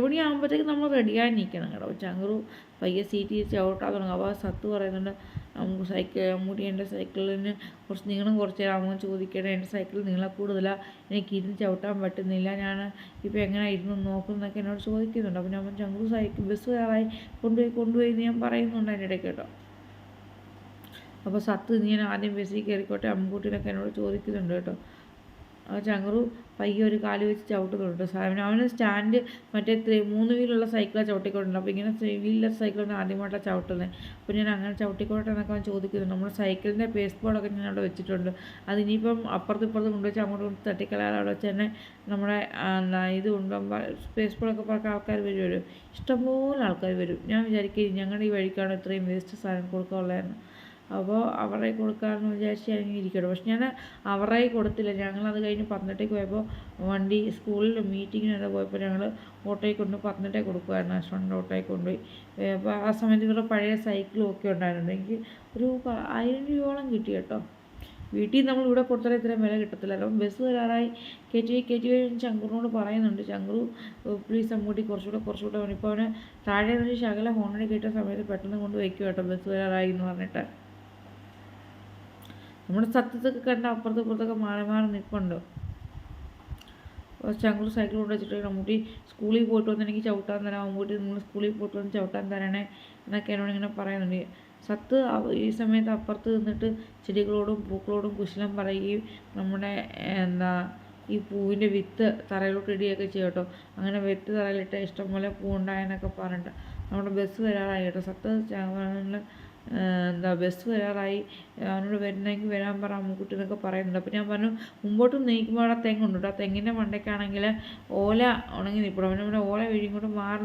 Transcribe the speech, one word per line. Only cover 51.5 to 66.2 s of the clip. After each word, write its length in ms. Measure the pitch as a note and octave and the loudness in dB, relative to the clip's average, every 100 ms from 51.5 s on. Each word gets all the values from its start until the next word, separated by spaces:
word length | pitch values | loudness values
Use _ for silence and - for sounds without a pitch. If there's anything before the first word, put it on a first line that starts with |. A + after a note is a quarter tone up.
| G#3 A3 A3 | 0 0 2
കൊടുക്കാന്ന് 500 | A3 G#3+ G#3+ G#3 G#3+ | 0 0 -2 0 0
വിചാരിച്ച് 340 | G#3 G#3+ G#3 A3+ | 0 0 -2 -2
ഞാൻ 100 | G#3+ | -2
ഇങ്ങനെ 160 | G3+ G3+ | -2 -2
ഇരിക്കുകയാണ്. 280 | F#3+ F#3+ F3+ | -2 0 0
പക്ഷെ 160 | F#3 A3 | 0 0
ഞാൻ 120 | A3+ C4 B3+ - - G3+ | 0 0 -2 -12 -8 -2
അവരുടെ 400 | G3 G#3 A#3 B3 | 0 4 4 4
കൊടുത്തില്ല. 440 | A#3 G#3+ G#3+ G#3 G3 | 4 0 0 -2 0
ഞങ്ങൾ 220 | G3 G3 G#3+ | -2 -2 -2
അത് 100 | G#3+ | 0
കഴിഞ്ഞ് 240 | G#3+ G#3 G#3+ | 0 0 -2
പത്തനംതിട്ടയ്ക്ക് 420 | G3 F#3+ G3 G#3+ | -2 -4 -2 -2
പോയപ്പോ 260 | G#3 G3 G#3 A3 - - - | 0 0 -2 -2 -6 -12 -4
വണ്ടി 380 | F#3 G3 F#3+ G#3 G#3+ | 0 2 4 4 2
സ്കൂളിൽ 460 | - A3 G3+ G#3+ A3+ G3 | -2 -2 2 4 2 0
മീറ്റിങ്ങിന് 420 | G3 G3+ G#3+ G#3+ G3+ | -2 -4 0 0 0
എന്തോ 120 | G3+ | 0
പോയപ്പോ 240 | G3 G3 G3 | -2 -2 -2
ഞങ്ങൾ 240 | F#3+ F#3+ G#3 A3 - - G3+ | -2 0 -2 -6 -14 -10 -4
ഓട്ടോയിൽ 300 | G#3 G#3+ G#3 | 0 0 0
കൊണ്ട് 160 | F#3+ G3+ G#3 | 0 -2 -4
പത്തനംതിട്ടയിൽ 400 | G3 G3 G#3 G3+ | -4 -2 0 0
കൊടുക്കുവായിരുന്നു. 460 | F3+ F3 F#3+ F3+ F#3 | -2 0 0 0 -2
ഹസ്ബൻഡിൻ്റെ 400 | E3+ - F#3+ F#3 | -2 -2 0 -2
ഓട്ടോയിൽ 260 | F#3 F#3+ - | 0 -2 -2
കൊണ്ടുപോയി. 320 | F#2 F3 G3 - - - - | -2 0 -2 -6 -18 -12 -4
ഏ, 160 | G3 | -2
അപ്പൊ 180 | F#3+ G#3 G#3 G#3+ | 0 0 0 2
ആ 40 | |
സമയത്ത് 360 | A3 A3 G#3+ A3 | 2 6 6 6
ഇവരുടെ 180 | A3 A3 | 2 2
പഴയ 240 | G#3+ G#3 G#3+ | 2 2 2
സൈക്കിളും 500 | A3 G3 G3 G#3+ G3+ | 0 -2 0 0 0
ഒക്കെ 180 | F#3+ G3+ | 2 0
ഉണ്ടായിരുന്നു. 440 | F3 F3+ F3 E3+ | 2 2 0 -2
എനിക്ക് 260 | F#3+ G3 A3+ A3+ - - | -2 -2 -4 -6 -16 -8
ഒരു 140 | A3+ B3+ B3+ | 0 0 0
പ-, 180 | B3+ A3 - | -2 -4 -2
ആയിരം 260 | A3+ | 0